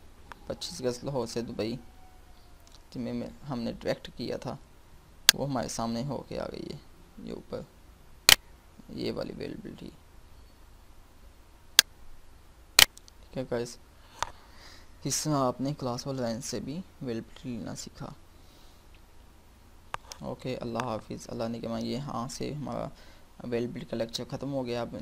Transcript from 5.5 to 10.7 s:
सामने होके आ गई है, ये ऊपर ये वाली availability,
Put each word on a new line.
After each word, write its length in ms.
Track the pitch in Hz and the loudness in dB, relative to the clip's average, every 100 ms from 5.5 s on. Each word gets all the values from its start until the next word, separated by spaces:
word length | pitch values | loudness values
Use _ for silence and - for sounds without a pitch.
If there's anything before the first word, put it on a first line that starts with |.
| 127 - | 4 2
सामने 320 | - 117 117 | 2 2 2
होके 320 | 143 131 - - | 2 0 0 0
आ 100 | - | 0
गई 220 | - 50 | -2 -4
है, 100 | 147 - - - - | -6 -10 -16 -14 -8
ये 120 | 57 | -6
ऊपर 320 | - - - - - - - - - - - - - - - - | -6 -4 -4 -4 -12 -18 -16 -16 6 10 10 8 -16 -16 -14 -6
ये 180 | - 117 | 0 2
वाली 200 | 113 - | 2 0
availability, 600 | - - - - - - - - - - - - - - | -2 -4 -4 -6 -6 -8 -10 -16 -16 -14 -14 -16 -16 -16